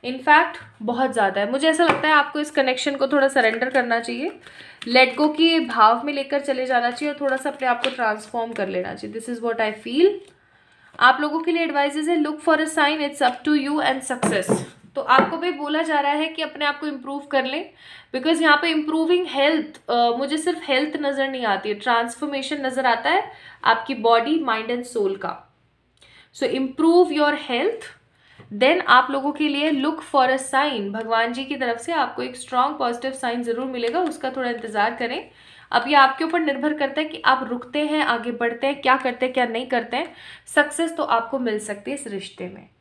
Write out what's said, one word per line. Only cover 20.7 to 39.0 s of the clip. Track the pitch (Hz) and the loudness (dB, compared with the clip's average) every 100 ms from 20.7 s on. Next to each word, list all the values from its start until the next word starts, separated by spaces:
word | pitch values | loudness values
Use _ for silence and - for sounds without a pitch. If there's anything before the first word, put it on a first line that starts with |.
| 262 302 302 | 0 0 -2
नज़र | 285 277 269 | -2 -2 -2
नहीं | 262 233 | -2 0
आती | 196 208 | 0 -2
है, | 202 | -4
ट्रांसफॉर्मेशन | 254 233 240 - 294 277 262 294 269 | 0 0 0 -6 -6 -4 -6 -4 -4
नज़र | 247 254 | 0 0
आता | 233 - | 2 2
है | 359 427 - - - | 0 0 -10 -20 -4
आपकी | - 226 - 247 | 0 0 0 -2
बॉडी, | 220 233 233 330 | 4 4 4 0
माइंड | 277 220 226 | 0 -4 -2
and | 240 | -6
सोल | 247 233 196 196 | -6 -2 -2 -2
का। | 170 - - _ _ _ _ _ - - _ - | -8 -10 -14 _ _ _ _ _ -20 -20 _ -4
So | 262 | -2
improve | 269 269 - 320 339 359 | -2 -4 2 6 6 6
your | 294 294 294 - | 4 2 2 -4
health, | 240 349 466 - - _ _ _ - - | -2 -2 -4 -10 -20 _ _ _ -20 -14
then | 208 254 349 - | 2 4 4 6
आप | 262 269 | 6 6
लोगों | 277 277 | -2 -2
के | 285 302 | -2 -2
लिए | 277 302 | 0 0
look | 294 277 320 - | 0 0 -4 0
for | 285 254 | 2 4
a | 262 | 2
sign, | 262 269 294 247 202 | 0 0 0 -2 -6
भगवान | 208 220 226 233 | -6 -2 0 0
जी | 240 269 | -4 -8
की | 277 | -4
तरफ | 247 233 | -4 -4
से | 277 | -4
आपको | 330 262 - | -2 -2 -4
एक | 254 - | -8 -10
स्ट्रॉन्ग | - 247 269 302 | -4 0 0 0
पॉजिटिव | 247 240 262 | -4 -2 -6
साइन | 262 247 240 | -4 -4 -4
ज़रूर | 240 233 262 | -4 -4 -4
मिलेगा, | 254 233 311 | -4 -2 0
उसका | 349 311 269 | -2 -4 -6
थोड़ा | 262 247 | -4 -4
इंतज़ार | 233 226 208 214 240 | -4 -6 0 0 0
करें। | 233 285 453 - - - - | -6 -6 -10 -20 -20 -20 0
अब | 240 254 | 0 4
ये | 294 | 6
आपके | 269 269 | 6 4
ऊपर | 320 339 | -2 0
निर्भर | 311 269 294 | 0 0 -2
करता | 302 277 302 | 0 -2 -2
है | 311 | -4
कि | - - | -2 2
आप | 262 233 | 2 0
रुकते | 247 - 294 | -8 -6 -4
हैं, | 302 302 | -2 0
आगे | - 233 233 | 0 0 -2
बढ़ते | 233 233 233 269 | -2 -2 -2 -4
हैं, | 277 | -2
क्या | 262 | 2
करते | 269 | 2